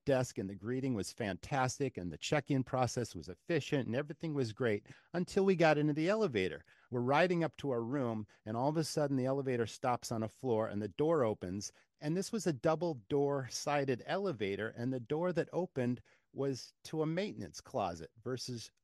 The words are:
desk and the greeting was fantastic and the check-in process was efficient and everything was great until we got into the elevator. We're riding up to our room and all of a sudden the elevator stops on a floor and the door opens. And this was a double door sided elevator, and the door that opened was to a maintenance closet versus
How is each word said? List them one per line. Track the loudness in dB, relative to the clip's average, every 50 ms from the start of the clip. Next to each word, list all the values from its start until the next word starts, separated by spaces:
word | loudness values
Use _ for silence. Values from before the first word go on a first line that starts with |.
| 0
desk | 2 2 2 2 -2 -4 -6
and | -6 -6
the | -8
greeting | -8 -6 -4 -4 -2 0 0 0
was | 0 -2 -4
fantastic | -4 -4 -2 -2 -2 -4 -4 -2 0 2 2 2 0 -2 -4 -4 -2 -4
and | -6 -6
the | -6 -6
check-in | -2 0 0 0 2 2 0 0
process | 2 0 2 2 2 2 0 -2 -4 -4 -6
was | -10 -10 -10
efficient | -12 _ _ 0 0 0 0 0 -2 -2 0
and | 0 -2
everything | -2 -2 -4 -8 -8 -6 -4
was | 0 0 -2 -2
great | 0 0 2 2 2 0 -2 -10 -20 -20 _ -6
until | -4 -4 -4 0 2 2 4
we | 4 6
got | 6 6 6 6
into | 6 4 2
the | 2 2 2 2
elevator. | 2 2 2 2 2 2 2 2 -2 -6 -12 _ -20 _ _ -6
We're | -4 -2
riding | 2 4 4 6 6 4 4 2 2
up | 0 -2 -4
to | -2 0
our | 0 0
room | 0 0 0 0 0 0 0 -2 -6 -8 -14 _ -8
and | -4 -2
all | 0 2 2
of | 2
a | 0 -2
sudden | 0 0 0 2 2 2
the | 2 2
elevator | 0 0 0 0 0 0 0 0
stops | -2 -2 -2 0 0 0 0 -2 -4
on | -2 -2
a | -2 -4
floor | -6 -4 0 2 2 2 2 0
and | -2 -4
the | -4 -4
door | -2 0 2 4 4 4 4
opens. | 2 2 0 -4 -4 -4 -6 -6 -8 _ _ _ _ _ -8
And | -4 -2 -2
this | -2 -2 -2
was | -4 -2 0
a | 0
double | -2 2 2 2 2 2 0 -2 -4 -4 -4 0
door | 2 2 2 2 2 0 -2 -4
sided | -8 -6 -2 0 2 2 2 2 0 -2 -2
elevator, | -4 -2 -2 0 -2 -2 -2 -2 -2 -2 -2 -4 -6 -4
and | -4 -4 -2
the | -2 -4
door | -2 -2 -2 0 0 0
that | 0 0 -2 0 -2
opened | -4 -4 -2 -2 -2 0 0 -2 -4 -6 _ _ _ _ _ -4
was | -2 -2 0 -2 -4 -8 -14 _ _ -12
to | -6 -2 -2
a | 0
maintenance | 0 0 -2 -2 -4 -6 -8 -10 -10 -10 -14
closet | -14 -6 -2 0 0 0 -2 -6 -10 -14 _ -10
versus | -6 -6 -6 -6 -6 -8 -8 -8 -10 -14 _ _